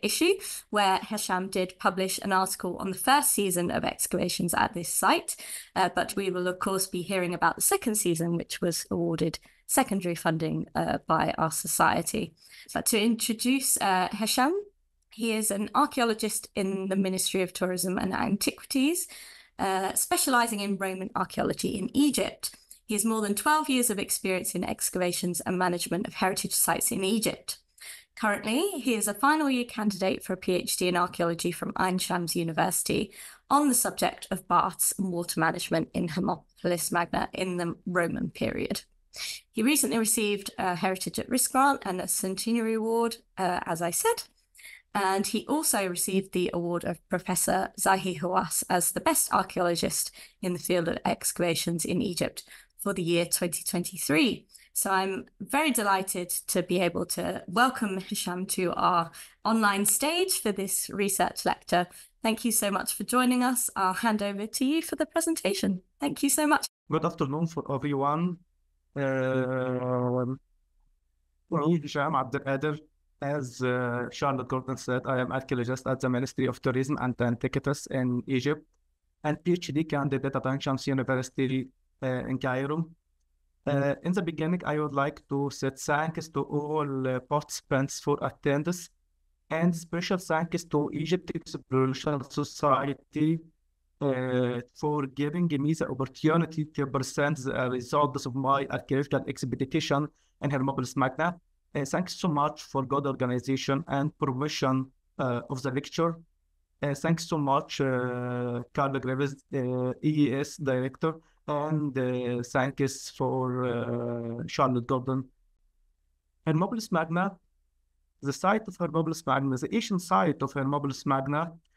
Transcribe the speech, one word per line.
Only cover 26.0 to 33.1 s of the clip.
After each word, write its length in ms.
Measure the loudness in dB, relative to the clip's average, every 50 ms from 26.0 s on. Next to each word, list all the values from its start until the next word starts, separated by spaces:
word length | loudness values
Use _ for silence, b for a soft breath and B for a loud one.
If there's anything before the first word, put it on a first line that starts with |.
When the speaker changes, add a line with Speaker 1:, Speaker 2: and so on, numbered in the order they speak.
| -4
Speaker 1:
of 80 | -4 -2
heritage 380 | 0 0 0 0 0 -2 -2
sites 400 | 0 0 2 2 2 0 0 -2
in 120 | -2 0 0
Egypt. 520 | 0 0 2 0 -2 -4 -4 -8 -12 -12 -12 _ _ _ B B B B B B B -8 -2
Currently, 520 | 0 0 0 0 -2 0 0 2 0 0 -2 -2
he 140 | 0 0 0
is 140 | 0 0 -2
a 60 | -2
final 340 | 2 4 4 4 4 4 2
year 160 | 2 0 -2
candidate 580 | -2 -2 0 0 0 2 2 2 0 0 0
for 120 | -2 -4 -6
a 20 |
P 160 | -2 0 0
H 240 | 0 0 0 -2 -2
D 120 | 0 0 2
in 80 | 2
archaeology 540 | 2 2 0 0 0 0 0 0 0 -2 -4
from 220 | -4 -4 -6 -4 -2 0
Ain 160 | 0 2 2
Shams 400 | 0 0 0 -2 -2 -2 -2 -2
University 720 | -2 -2 0 0 0 2 2 2 0 0 0 0 0 -2 -4